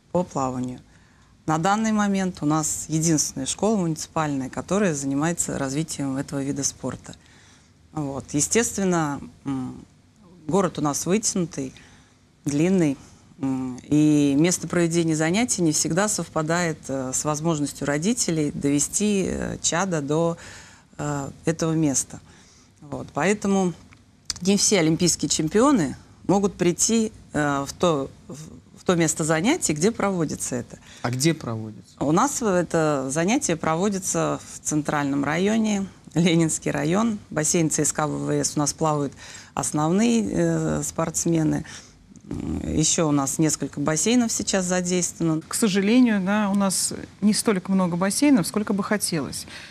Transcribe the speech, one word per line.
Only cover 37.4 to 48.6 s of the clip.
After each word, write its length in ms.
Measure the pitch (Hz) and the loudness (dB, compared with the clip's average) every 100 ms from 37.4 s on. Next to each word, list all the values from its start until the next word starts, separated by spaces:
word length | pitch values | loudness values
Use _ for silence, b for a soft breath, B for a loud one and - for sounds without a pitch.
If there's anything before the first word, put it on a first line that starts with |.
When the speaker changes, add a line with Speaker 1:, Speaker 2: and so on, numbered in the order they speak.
| 151 180 156 | 0 2 2
Speaker 1:
Ц 140 | - | 0
С 80 | 147 | -2
К 160 | - 151 | 0 -2
В 180 | 143 143 | -2 -2
В 60 | |
С, 240 | 147 139 - | 0 0 0
у 40 | |
нас 140 | 143 | -2
плавают 380 | - 160 151 139 - B B B | 0 0 2 -2 -6 B B B
основные, 720 | - 139 156 156 185 233 233 196 | -6 -4 0 2 2 2 2 0
э, 520 | - 170 165 160 151 | 0 2 2 0 -2
спортсмены. 800 | 147 - 165 160 170 165 156 147 151 B B B - - - | -4 -4 -4 -2 0 2 2 0 -6 B B B -20 -20 -12
М, 320 | - - 78 | -8 -6 -6
ещё 440 | - 147 156 - 160 | -2 0 0 2 2
у 40 | |
нас 260 | 147 139 - | 2 0 0
несколько 400 | 156 143 139 - | 0 0 -4 -4
бассейнов 520 | 147 156 214 247 233 | -2 0 2 2 2
сейчас 340 | - 208 196 180 | -2 -2 -2 0
задействовано. 760 | 180 175 180 170 - 165 156 - | -2 0 -2 -2 -2 0 0 -2
Speaker 3:
К 60 | - | 0
сожалению, 640 | 226 196 196 247 247 208 | 2 2 4 6 6 4
да, 280 | 180 208 208 | 0 0 2
у 40 | 202 | 2
нас 380 | 196 185 - - - - | 2 0 -2 -6 -10 0
не 120 | 208 | 2
столько 380 | 208 - 190 185 | 2 2 0 2
много 260 | 190 180 170 | 2 2 2
бассейнов, 500 | 190 196 294 254 165 | 0 2 6 6 4
сколько 260 | 214 | -2